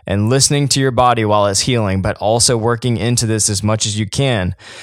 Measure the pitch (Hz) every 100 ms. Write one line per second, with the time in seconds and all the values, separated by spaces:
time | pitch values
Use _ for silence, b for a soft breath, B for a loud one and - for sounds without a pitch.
0 | - 98 107 135 131 143 139 139 135 123
1 | 123 117 107 104 101 98 - 120 104 95
2 | 98 - 101 113 - 120 110 117 127 117
3 | 110 120 113 110 107 98 107 107 110 104
4 | 104 - 135 113 90 - B B